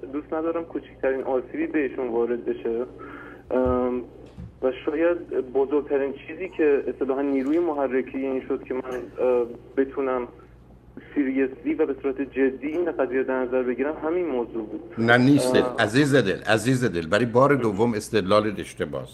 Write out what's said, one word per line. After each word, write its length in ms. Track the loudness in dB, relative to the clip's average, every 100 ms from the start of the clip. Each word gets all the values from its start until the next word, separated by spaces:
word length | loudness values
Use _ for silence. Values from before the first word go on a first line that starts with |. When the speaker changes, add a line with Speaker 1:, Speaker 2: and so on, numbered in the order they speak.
| -10
Speaker 1:
دوست 200 | -10 -6
ندارم 300 | -4 -2 -4
کوچکترین 600 | -6 -8 -10 -4 -2 0
آسیبی 440 | 0 -2 -2 -4 -2
بهشون 400 | 0 0 -2 -2
وارد 380 | 0 0 0 -2
بشه. 400 | -4 -2 -4 -4 -10 -16 -16 -16 -16 -4
ام، 500 | 0 2 2 0 -2 -6 -16 -20 -16 -16 -4
و 100 | -2 -2 -2
شاید 440 | 2 2 0 -2 -4 -2
بزرگترین 600 | 0 2 0 2 0 0 -6 -10
چیزی 220 | -10 -8 0
که 260 | 4 4 0
اصطلاحاً 340 | -2 -2 0
نیروی 380 | 0 0 2 2
محرکی 580 | 2 0 0 0 -2 -4
این 240 | -2 -2 -2
شد 160 | -4
که 100 | -4
من، 80 | -6
اه، 640 | -6 -8 -8 -2 2 2 0 -6 -6 -2
بتونم 500 | -2 0 -2 -2 -4 -12 -20 -20 -20 -20 -20 -20 -8 -2
سیریسلی 580 | 0 0 0 -2 -4
و 120 | 0 0
به 100 | -2
صورت 200 | -4 -4
جدی 460 | -4 0 0 0 -4
این 240 | -2 -2
قضیه 320 | 0 0 0
در 220 | 0 0 0
نظر 180 | 0
بگیرم 300 | 0 -2 -2 -4
همین 220 | -2 -2 -2
موضوع 380 | -2 -4 -6 -8
بود. 140 | -10 -10 -2
Speaker 2:
نه 200 | 4 6
نیست 380 | 6 6 4 4
Speaker 1:
اه. 200 | 2 2
Speaker 2:
عزیز 360 | 2 4 4 4
دل، 280 | 4 0
عزیز 400 | 2 2 2 2
دل، 240 | 2 0 0
برای 180 | 2 4
بار 300 | 4 6 4
دوم 380 | 2 2 2
استدلال 600 | 0 0 0 4 4 4 -2
اشتباهه. 500 | -6 -6 -4 -6 -6